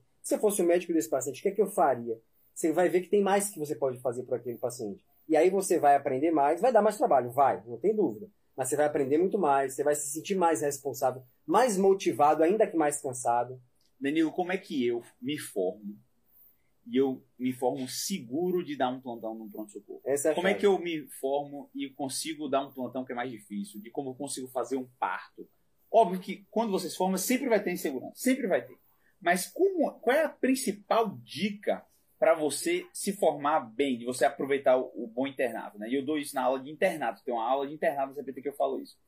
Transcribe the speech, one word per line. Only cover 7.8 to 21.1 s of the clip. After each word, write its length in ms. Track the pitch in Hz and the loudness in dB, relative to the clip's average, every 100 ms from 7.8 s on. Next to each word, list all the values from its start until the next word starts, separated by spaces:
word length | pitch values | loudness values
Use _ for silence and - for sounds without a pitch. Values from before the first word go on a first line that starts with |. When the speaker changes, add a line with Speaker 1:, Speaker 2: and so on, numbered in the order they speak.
| 185 214 | 0 2
Speaker 1:
dúvida. 320 | 151 104 98 _ _ | 0 -2 -14 _ _
Mas 140 | - 131 | -6 -2
você 80 | 143 | 2
vai 80 | |
aprender 320 | 147 151 131 156 | 2 2 2 2
muito 220 | 190 214 | 2 2
mais, 340 | 156 139 135 | 4 4 2
você 100 | 139 | 0
vai 120 | 143 | 0
se 120 | 147 - | 0 -2
sentir 260 | 160 151 | -8 -2
mais 260 | 190 170 151 | 2 2 2
responsável, 600 | 147 - 139 123 131 127 - _ - | 0 -2 -6 -2 -2 -2 -14 _ 0
mais 320 | 190 254 190 | 4 4 4
motivado, 640 | 196 190 180 135 147 151 | 4 4 2 4 4 6
ainda 240 | 160 214 214 | 4 4 2
que 100 | 165 | 2
mais 240 | 147 147 | 0 0
cansado. 580 | 139 127 127 120 123 127 _ _ _ - | -6 -4 0 0 0 -8 _ _ _ -6
Speaker 2:
Danilo, 320 | 139 156 156 | -2 0 0
como 220 | 180 180 | 0 -4
é 60 | 190 | -4
que 280 | - 151 120 | -4 -2 0
eu 160 | 120 - _ | -2 -6 _
me 160 | 123 151 | -8 -6
formo? 600 | - 104 92 107 101 - _ _ _ _ - _ _ _ 120 | -6 -4 -4 -4 -14 -16 _ _ _ _ -20 _ _ _ -4
E 120 | 123 | 0
eu 260 | 135 131 _ - | 0 -2 _ -8
me 120 | 127 | -6
formo 380 | 123 127 139 127 | -2 -2 -2 -8
seguro 720 | - - 190 117 139 180 180 | -8 -6 -6 -6 -4 -2 -2
de 140 | 143 139 | -4 -4
dar 140 | 127 | -4
um 100 | 131 | -4
plantão 340 | 127 117 110 | -10 -10 -10
num 160 | 110 107 | -10 -12
pronto-socorro. 520 | 107 107 104 - - | -12 -14 -14 -16 -12
Speaker 1:
Essa 240 | 120 143 156 | -4 0 0
é 40 | |
a 20 | |
Speaker 2:
Como 120 | 160 185 | 2 0
é 40 | |
Speaker 1:
chave. 100 | 196 | 2
Speaker 2:
que 60 | 202 | 2
eu 120 | 180 | 2
me 300 | 170 156 - | 0 -6 -8